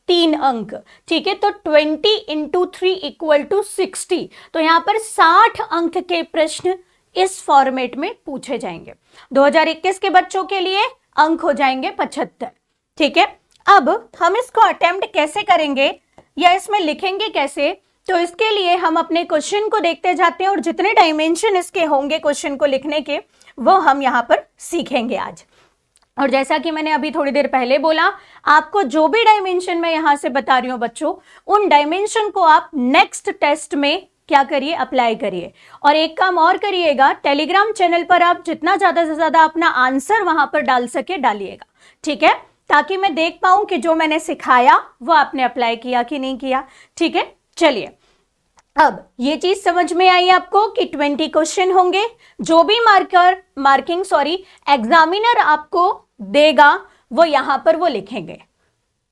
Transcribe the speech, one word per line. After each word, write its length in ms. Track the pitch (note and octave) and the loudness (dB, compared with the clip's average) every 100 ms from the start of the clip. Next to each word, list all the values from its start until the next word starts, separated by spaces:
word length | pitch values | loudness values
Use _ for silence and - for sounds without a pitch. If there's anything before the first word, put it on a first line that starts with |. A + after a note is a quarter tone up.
| - | -2
तीन 240 | F4 E4 D4+ | 2 2 2
अंक, 380 | C4+ A#3 G#3+ - - _ - | -2 -2 -8 -14 -18 _ -6
ठीक 200 | E4 - | -4 -2
है, 60 | F#4+ | -2
तो 140 | G4+ | -2
ट्वेंटी 640 | G4+ E4 D4+ D4+ D4+ G4+ G#4+ | -2 2 2 2 0 0 -2
इंटू 500 | - D4+ D4+ F4+ F4+ | -4 -8 -4 -2 -4
थ्री 240 | - F#4 | -2 -4
इक्वल 520 | F#4+ C#4+ A3 D#4+ D4 | -2 -8 -6 0 0
टू 180 | B3+ G4 | 0 -4
सिक्सटी। 680 | G4+ - F#4+ - - F4 - - - | -4 -6 -6 -6 -6 -6 -6 -16 -10
तो 60 | E4 | -4
यहाँ 200 | D#4+ E4 | 0 0
पर 180 | E4 A4 | 0 -4
साठ 600 | A4 - E4 F4+ A#4 A4+ | -4 2 4 6 4 0
अंक 360 | - E4 E4+ F#4 | -6 -4 -4 -4
के 220 | F4+ E4+ | -4 -6
प्रश्न 520 | D#4+ E4 D#4 - F4+ F#4 _ _ _ F4+ | -4 -2 -2 -2 -6 -6 _ _ _ -4
इस 260 | F#4+ - | -2 -4
फॉर्मेट 520 | - C#4+ C4+ C4 B3 B3 | 2 2 2 -2 -6 -6
में 160 | F4 A#4+ - | -10 -10 -14
पूछे 320 | C4 - A#3+ | -14 -10 -8
जाएंगे। 360 | G3+ E3 - - _ _ - | -8 -12 -18 -20 _ _ -4
दो 140 | C4 C#4+ | 2 4
हज़ार 220 | D#4+ D#4 | 4 0
इक्कीस 320 | D#4+ F#4 F#4+ | 0 -4 -2
के 100 | G4 | 2
बच्चों 320 | F4+ F4+ F#4+ F#4+ | 2 2 -4 -4
के 140 | G4 | -4
लिए 280 | F#4 G4 A#4+ - _ - | -2 -2 -4 -6 _ 0
अंक 240 | D#4 E4 | 0 2
हो 120 | F4 | -2
जाएंगे 360 | C#4+ C4+ C4 D#4 | 0 -2 -2 -6
पचहत्तर, 580 | G4 C#4 - A3 - A#3+ _ _ _ _ - | -6 -6 -6 -8 -10 -16 _ _ _ _ -2
ठीक 200 | D4 C4 | 0 2
है। 80 | G4 - _ _ - | 0 -2 _ _ 4
अब 240 | G4+ C4+ G#4 - - | 4 4 -2 -4 -2
हम 180 | F4 G#4 | -2 0
इसको 240 | B4+ - | -2 2
अटेम्प्ट 500 | G4+ - E4+ F#4 - | 2 2 0 -2 -4
कैसे 300 | F4+ D4+ G4 | -2 -2 -2
करेंगे 500 | G#4 F4 D4+ C4+ C#4+ - _ _ _ - | 0 0 0 0 -2 -4 _ _ _ 0
या 140 | F4 | 2
इसमें 280 | F#4+ G4+ G#4 | 2 0 -2
लिखेंगे 480 | D#4+ D4+ F#4+ G4 G#4+ | -2 -4 -6 -6 -6
कैसे, 420 | E4+ C#4+ - D4 F#4+ _ _ - | -4 -4 -2 -4 -4 _ _ -4
तो 100 | F4+ | -2
इसके 320 | F4 - A4 | -2 -2 -2
लिए 240 | G#4 F4+ F4+ | 0 0 0
हम 200 | E4+ E4 | 0 -2
अपने 280 | D#4+ E4 | -2 -4
क्वेश्चन 440 | F4 D#4 - G4+ G#4+ | -2 -4 -2 -2 -2
को 100 | A4 | 0
देखते 340 | E4+ E4 F#4 | -2 -2 -2
जाते 300 | F4+ F4 E4+ | 0 0 0
हैं 80 | F#4+ | -2
और 80 | G4 | -2
जितने 340 | E4 E4 F#4 | -4 -2 0
डायमेंशन 600 | A4+ E4+ D#4 D#4+ E4 A4 F#4 | 2 2 2 -2 0 0 -2
इसके 280 | E4+ G4 D#4 | -2 -4 0
होंगे 340 | C#4+ C#4+ D#4+ | 0 -2 -4
क्वेश्चन 360 | D#4 C#4+ D4 C#4 | -2 -4 -6 -2
को 100 | D4+ | -2
लिखने 360 | C4+ C#4+ D4+ | -2 -4 -6
के, 160 | C4+ D4 - _ _ - | -4 -8 -8 _ _ -4
वो 140 | B3 | 2
हम 280 | F#4+ C#4+ C#4 | 2 2 0
यहाँ 200 | C4+ A#3+ | 0 -2
पर 220 | A#3 D#4 - _ | 0 -2 -2 _
सीखेंगे 580 | - E4+ B3 B3+ A3+ F#3+ | -8 -6 -4 -4 -4 -6
आज। 260 | - F3 _ _ _ _ _ _ _ - | -8 -14 _ _ _ _ _ _ _ -4
और 120 | C4+ | 0
जैसा 280 | C4+ C4+ D#4 | 0 0 -2
कि 140 | E4 | -4
मैंने 200 | D#4 D#4 | -6 -2
अभी 200 | D4+ D4+ | -2 -2
थोड़ी 200 | C#4+ C#4 | -4 -2
देर 160 | C4+ C#4+ | 0 0
पहले 300 | C#4 B3 C#4+ | -2 0 0
बोला, 320 | D#4+ D#4+ F4+ G4 _ - - | 2 2 0 -2 _ -8 2
आपको 340 | D4+ D#4 G4+ C#4+ | 2 2 -2 -2
जो 220 | D4 D#4 | 0 0
भी 160 | A4+ | 2
डायमेंशन 540 | A4+ G#4+ F#4+ F4+ F4+ E4+ | 4 4 2 -4 -4 -4
मैं 140 | E4 | -2
यहाँ 240 | D#4+ D#4+ C#4+ | -2 0 0
से 140 | D#4 | -2
बता 280 | C4 C4+ C4 | -4 -2 -2
रही 120 | B3+ | -2
हूँ 100 | B3 | -6
बच्चों, 340 | A3+ - D#4 - _ - - | -8 -6 -6 -6 _ -16 -2
उन 200 | G#4 F#4+ | 0 4
डायमेंशन 600 | D4 D4 F4+ G#4 A4+ G#4+ | 2 2 -2 -2 -2 -4
को 120 | G4 | 0
आप 260 | E4 D#4 D#4+ D4+ | 4 4 2 -4
नेक्स्ट 540 | B3 D4+ G4+ - - | 0 2 0 -4 -10
टेस्ट 440 | - D4+ D4+ - C#4+ | -4 -2 -2 -4 -4
में 320 | C#4+ F4 - _ - | -2 -2 -8 _ 0
क्या 160 | C#4+ | 0
करिए, 300 | C#4 D4 C#4 E4 | 2 -2 -4 -4
अप्लाई 400 | B3+ C4 A#3 A3 | -4 0 0 -2
करिए। 360 | G#3 F3+ F3 _ _ - | -6 -8 -12 _ _ -2
और 120 | C#4+ D#4 | 0 2
एक 220 | D#4+ D#4+ | 0 0
काम 200 | F#4 F4 | 0 2
और 200 | E4 F#4 | 2 0
करिएगा, 520 | G#4 F#4 E4+ B3+ C4+ - | -2 -2 0 2 2 2
Telegram 500 | D4+ C#4+ D4+ F#4 G#4+ | -2 -2 0 0 0
चैनल 300 | G#4+ F4 E4+ | 0 0 0
पर 180 | E4+ F4+ | 2 2
आप 200 | F4 F4 E4+ | 2 0 -4
जितना 300 | D#4 E4+ G4 | -6 -2 0
ज़्यादा 300 | F#4 E4 E4 | 0 0 -2
से 100 | D#4 | -2
ज़्यादा 280 | D#4+ E4 | 0 4
अपना 240 | D#4 E4 E4 | 2 2 -2
आंसर 560 | - B3+ C4+ - G#4+ | 0 0 0 0 0
वहाँ 260 | F4+ D#4+ C#4 | 0 0 0
पर 80 | D4+ | -2
डाल 260 | C4 B3+ B3 | 0 -2 -2
सके, 300 | C4 C4 F4+ | -6 -6 -4
डालिएगा, 480 | C4 G#3 G3 G3 - _ _ _ | -2 -4 -8 -14 -20 _ _ _
ठीक 200 | D#4 D4 | -6 0
है, 100 | D#4+ A#4 - _ - | 2 2 -4 _ 0
ताकि 280 | D4 D4 F#4+ | 0 0 -2
मैं 160 | G4 D#4+ | -2 0
देख 240 | E4 E4 | -2 0
पाऊँ 240 | F#4 F#4+ G#4+ | 2 2 2
कि 120 | F4 | -4
जो 180 | E4 D#4+ | -2 0
मैंने 240 | D#4 D#4 | 0 -2
सिखाया 580 | D#4+ D4 C4 B3+ B3+ E4 - - | -4 -6 2 4 6 4 2 -10
वो 100 | B3 | 0
आपने 300 | D#4 C4+ C#4 | 0 0 -2
अप्लाई 320 | B3 B3 A#3 A#3 | -4 -2 -4 -4
किया 260 | A#3+ B3 | -4 -4
कि 160 | A#3+ D4 | -4 -6
नहीं 180 | C4 C4 | -8 -8
किया, 260 | C4+ C4 C4+ _ _ - | -4 -4 -6 _ _ -4
ठीक 180 | D#4+ D#4+ | -2 -2
है। 180 | - _ _ - | -6 _ _ 0
चलिए, 340 | D#4+ A#3 D#3 _ _ _ _ _ _ _ _ - | 0 0 -8 _ _ _ _ _ _ _ _ 2
अब 280 | G#3+ F#3 - - | 2 2 -14 -6
ये 160 | B3 D#4 | -4 -2
चीज 260 | F4+ F#4+ | -2 -2
समझ 280 | F#4 F4 F4 | -2 0 -2
में 140 | F4 F#4 | 2 4
आई 200 | F4+ F4+ | 4 4
आपको 380 | F#4 F4+ G4 G#4+ | 2 2 0 0
कि 160 | - - | -2 -6
ट्वेंटी 420 | C#4 C#4+ C#4+ D#4 | -2 -4 -2 -2
क्वेश्चन 440 | D#4 D#4 - F#4 | 0 0 0 2
होंगे, 320 | F#4 F4+ F#4 A4+ - _ - | 2 2 0 -2 -8 _ -10
जो 220 | G#3+ E4 | 0 2
भी 160 | E4 A#4 | 2 2
मार्कर, 560 | A#4 G4 - F4+ F4+ F#4+ - - | 4 4 4 4 4 2 -4 -2
मार्किंग, 440 | C#4 C4+ C4+ E4+ | 2 2 0 -6
सॉरी, 400 | F#4+ E4 C#4+ F#4 - _ - | -2 0 0 -4 -10 _ -2
एग्जामिनर 720 | C#4+ A3 E4 D#4+ G4 A#4 A#4 | 0 2 4 4 2 0 2
आपको 440 | D4+ D4+ D4+ - F4+ - _ - | 2 0 0 0 0 -2 _ -18
देगा, 520 | G3 C4+ D4+ C#4+ D4 F4+ - _ - | -2 4 4 6 4 4 -6 _ -6
वो 140 | A#3+ E4 | 0 2
यहाँ 360 | C#4 - C#4 D#4 | 2 -2 -2 0
पर 100 | D#4+ | 0
वो 120 | E4+ | 0
लिखेंगे, 520 | A3+ G#3+ A#3+ E3 - _ _ _ _ _ _ _ | -4 -10 -12 -12 -18 _ _ _ _ _ _ _